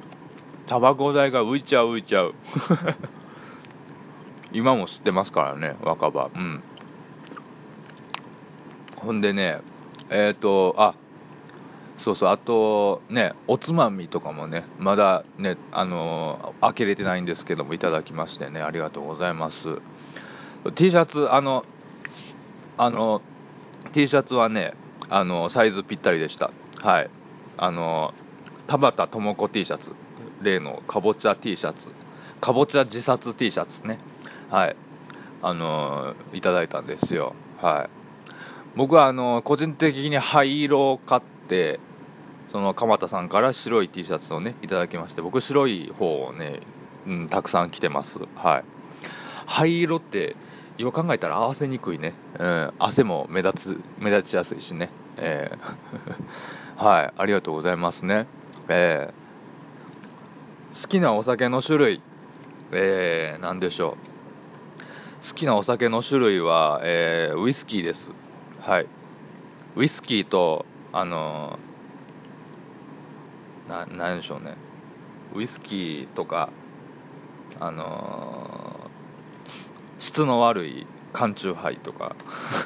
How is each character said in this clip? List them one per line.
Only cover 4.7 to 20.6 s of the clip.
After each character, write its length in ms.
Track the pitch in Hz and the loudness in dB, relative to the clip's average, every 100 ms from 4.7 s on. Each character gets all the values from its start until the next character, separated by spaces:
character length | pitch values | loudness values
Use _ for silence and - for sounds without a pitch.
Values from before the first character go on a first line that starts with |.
| 123 | 4
も 100 | 87 | 0
吸 140 | - | -2
っ 20 | |
て 80 | 101 | 0
ま 140 | 92 | 2
す 80 | 98 | 2
か 100 | - | 0
ら 140 | 69 71 | 0 -2
ね、 200 | 78 - | -6 -4
若 300 | 80 82 76 | -2 0 0
葉。 180 | 71 67 | 0 -4
う 40 | 82 | -4
ん。 240 | 90 71 - - - - - - - - - - - - - - - - - - - - - - - | -6 -8 -12 -20 -20 -20 -20 -20 -18 -18 -18 -20 -20 -20 -20 -20 -14 -14 -14 -20 -20 -20 -20 -20 -20
ほ 180 | - 107 | -10 -4
ん 80 | 110 | 2
で 120 | 101 | 2
ね、 280 | 98 92 76 - - - - - | 2 0 -2 -8 -20 -20 -18 -2
え 220 | 101 104 | 4 4
ー 100 | 104 | 4
と、 360 | 104 98 92 92 | 4 6 6 6
あ、 160 | 104 - - - - - - - - - - - | 4 4 -12 -20 -20 -20 -20 -20 -20 -20 -20 -8
そ 140 | - | -4
う 40 | 95 | 2
そ 100 | 92 | 2
う、 20 | |
あ 100 | 101 | 2
と、 640 | - 113 110 104 101 95 - | 2 2 4 4 4 0 -2
ね、 240 | 120 98 - - | 0 0 -2 -2
お 100 | 127 | -2
つ 140 | - | 0
ま 180 | 165 123 | 2 2
み 160 | 98 85 | 0 -6
と 140 | 85 | -6
か 100 | 78 | -6
も 160 | 76 78 | -8 -6
ね、 180 | 82 82 - | -8 -8 -4
ま 160 | 95 | 2
だ 300 | 101 98 90 - - | 4 6 4 0 -6
ね、 180 | 95 85 - | -4 -4 -6
あ 120 | - | -4
の 720 | 92 87 82 82 78 71 - - | -2 -2 -4 -4 -6 -6 -10 0
ー、 0 | |
開 140 | 110 | 2
け 100 | 107 | 2
れ 100 | 107 | 0
て 80 | 98 | 0
な 140 | 95 90 | 0 -2
い 60 | |
ん 20 | |
で 100 | 87 | -2
す 100 | 82 | -6
け 120 | - 80 | -4 -6
ど 80 | |
も、 100 | 69 | -4
い 40 | 82 | -2
た 100 | 90 | 0
だ 140 | 80 | -2
き 80 | 78 | -4
ま 160 | 80 80 | -8 -8
し 100 | - | -8
て 100 | 71 | -10
ね、 140 | 78 | -8
あ 80 | 78 | -6
り 80 | 80 | -4
が 120 | 78 | -6
と 100 | 71 | -8
う 60 | 71 | -10
ご 100 | 78 | -4
ざ 120 | 87 | -4
い 60 | |
ま 160 | 80 80 | -2 -6
す。 60 | - 80 78 - - - - - - - - | -8 -8 -8 -10 -20 -18 -18 -18 -18 -18 -10